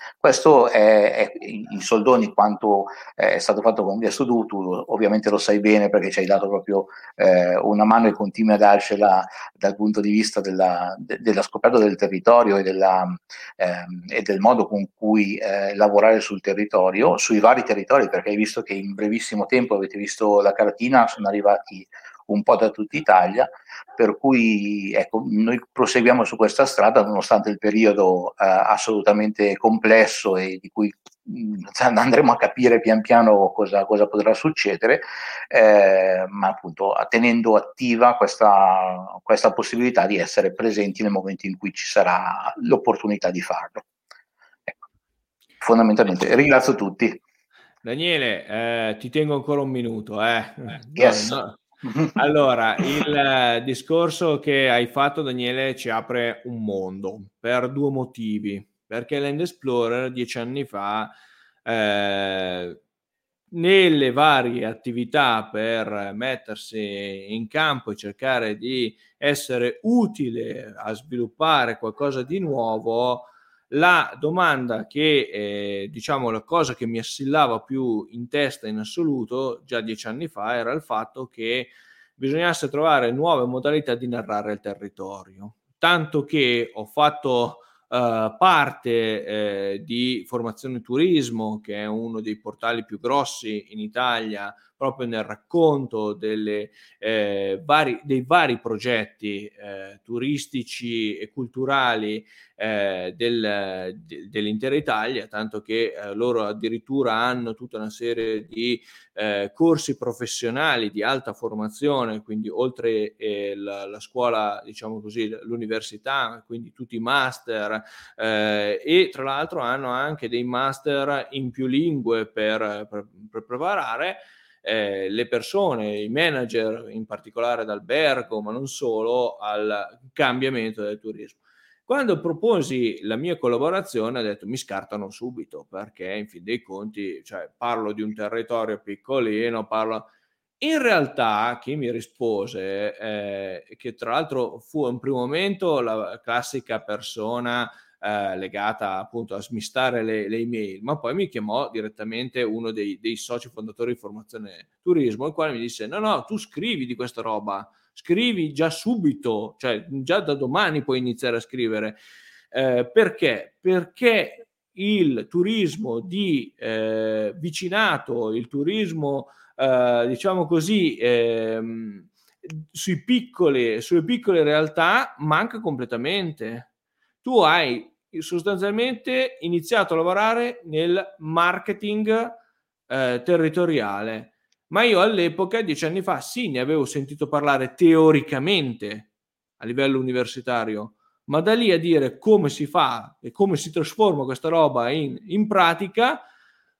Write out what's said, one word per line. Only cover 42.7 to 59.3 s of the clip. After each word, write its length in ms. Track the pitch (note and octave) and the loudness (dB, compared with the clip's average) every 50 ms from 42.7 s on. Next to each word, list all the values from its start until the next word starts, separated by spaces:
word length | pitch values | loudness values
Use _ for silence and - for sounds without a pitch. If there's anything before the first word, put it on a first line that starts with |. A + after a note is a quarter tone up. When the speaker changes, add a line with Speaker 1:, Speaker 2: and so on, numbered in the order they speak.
| C#3 - - B2 A2 - - G#2+ G#2 G2 - F2+ | 2 2 2 0 0 0 -2 -4 -2 -2 -2 -2
Speaker 1:
di 100 | F2+ F2+ | -2 -4
farlo. 440 | F2+ - F2+ D#2+ - - - F2+ - _ _ _ _ _ - - _ _ _ _ _ _ _ _ | -4 -6 -6 -6 -8 -10 -14 -16 -18 _ _ _ _ _ -20 -20 _ _ _ _ _ _ _ _
Ecco. 260 | _ - - _ - - _ _ _ _ _ _ _ _ _ _ _ _ _ _ | _ -14 -14 _ -20 -20 _ _ _ _ _ _ _ _ _ _ _ _ _ _
Fondamentalmente, 760 | - - A#2 A#2 A2+ A2 G#2+ G#2+ A2+ G2 F2+ F2+ - - - | 2 4 4 6 6 6 6 4 4 2 2 0 2 2 4
ringrazio 400 | A#2 C#3+ D3 C3+ C3 B2+ - C3+ | 4 6 6 4 4 4 2 0
tutti. 460 | - G#2 F#2+ - - A#2+ A#2 - - - _ _ _ _ _ _ _ _ _ _ _ | 0 -2 -4 -2 -2 -2 -2 -2 -6 -14 _ _ _ _ _ _ _ _ _ _ _
Speaker 2:
Daniele, 640 | - A2+ B2 C#3+ E3 F3 E3+ D3+ C3 A#2 G#2 E2+ - | -10 -10 -6 -4 -2 -2 0 0 0 -2 -2 -4 -6
eh, 500 | - G#2 A2 A#2 A#2 A#2 A#2 A2+ A2 G#2+ A2 | -6 -6 -4 -2 -2 -2 -2 -2 -4 -4 -6
ti 120 | - B2 | -10 -4
tengo 240 | - D3+ D3+ D3+ D3 | -2 -2 0 0 -2
ancora 260 | C#3 C#3 D3 D3 C#3+ | -2 -2 -2 -2 -2
un 80 | C#3 C3+ | -2 -2
minuto, 560 | C3 B2+ A#2+ A#2 A2+ A2 G#2+ A2+ G#2 G#2 A2 | -4 -4 -4 -4 -6 -8 -10 -8 -4 -2 0
eh. 300 | A2+ A#2 A2+ A2 - - - C3+ A2 A2 - - B2+ D3+ | 0 0 0 -2 -6 -12 -16 -14 -14 -14 -16 -16 -12 2
Speaker 1:
Yes. 360 | E3 B3 A#3+ G#2 G#2 G#2+ A2+ | 4 6 6 6 4 0 -4
Speaker 2:
No, 60 | - | -4
no. 220 | - G#2 G#2+ - _ _ _ _ _ - C3 A2 C#3+ D#3+ - - | -6 -6 -8 -12 _ _ _ _ _ -12 -6 -2 -2 -2 0 0
Allora, 640 | A2 C3+ D3 D3+ D3+ C#3+ C3 B2 A#2 A2+ A2 G2+ - | 0 0 4 4 4 6 4 4 4 2 0 0 0
il, 360 | - C3+ C#3+ D3+ D3 D3 D3 | -2 -2 -2 -2 -2 0 2
eh, 480 | C#3+ C#3 C#3 C3+ C3 B2 A#2+ A#2 A#2 | 2 2 2 2 2 2 2 0 0
discorso 760 | A#2+ C3+ B2+ - - - D#3+ E3 E3+ D#3+ D#3 - F3+ D#3+ D3 C#3+ | -2 -4 -6 -6 -2 0 2 2 2 0 0 -2 0 0 0 0
che 320 | C#3+ D3+ C#3 C3+ C3+ C3 | 0 0 2 2 4 4
hai 160 | A#2+ A#2+ B2 | 4 2 2
fatto, 340 | A#2+ - C#3 C#3 C#3+ C#3+ D#3+ | 0 0 0 0 0 0 -2
Daniele, 560 | D3+ C3+ B2+ B2 B2 B2 B2+ C3 C3+ C3+ B2+ | -4 -4 -4 -4 -4 -2 -2 -2 -2 -4 -4
ci 140 | - - A#2+ | -6 -6 -6
apre 500 | A2+ A2+ A2+ - B2 B2 A#2+ A#2 A2 - - | -4 -4 -4 -4 -4 -2 -2 -2 -4 -6 -10
un 200 | B2+ A#2+ A2+ A2 | -10 -8 -6 -4
mondo 560 | G#2+ G2 F#2+ F#2+ F#2 F#2+ F#2+ G2 F#2+ F#2+ A2 G2 G2+ _ _ | -4 -4 -4 -4 -6 -8 -8 -10 -10 -10 -12 -16 -20 _ _
per 320 | - A#2 B2 B2 B2 B2+ | -4 -2 -2 -2 -2 -4
due 200 | C3+ C#3 C#3+ C#3 | -4 -4 -2 -2
motivi. 760 | C3+ C3 B2+ B2 - - A2+ A2 G#2+ G#2 G#2+ G#2 G2+ G2 G2 _ _ _ _ | -2 -4 -6 -8 -10 -8 -6 -4 -4 -4 -4 -6 -8 -8 -12 _ _ _ _
Perché 320 | _ G#2+ A#2 A#2+ - D3 C#3+ | _ -10 -10 -6 -6 -4 -4
Land 220 | C#3+ C#3+ | -4 -4